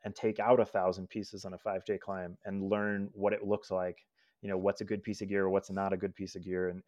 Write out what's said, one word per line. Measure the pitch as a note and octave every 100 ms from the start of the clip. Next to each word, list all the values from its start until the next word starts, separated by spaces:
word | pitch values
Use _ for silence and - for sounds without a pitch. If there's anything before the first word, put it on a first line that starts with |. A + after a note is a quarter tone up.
and | G#2+
take | - A2 G#2+
out | G#2+ B2
a | G#2
thousand | G2+ F#2 F#2 F#2
pieces | A2 G2 G2
on | F#2+
a | F#2
five-day | A2 F#2+ - G2
climb | - F#2+ F2+ F2+
and | G#2 G2 G2
learn | G#2 G#2 G2+ G2+
what | G#2 G2+
it | G#2
looks | G2+ G#2 -
like, | F#2+ F2+ E2+ _ _ _ _
you | G2
know, | F#2+
what's | G2 F#2+
a |
good | G#2 G#2
piece | G2+ G2+
of | G2
gear, | G2 F#2+
what's | G2 -
not | F#2+ G2
a | F#2+
good | G2
piece | - F#2+ F#2+
of |
gear." | F#2 F2+ F#2
And, | F2+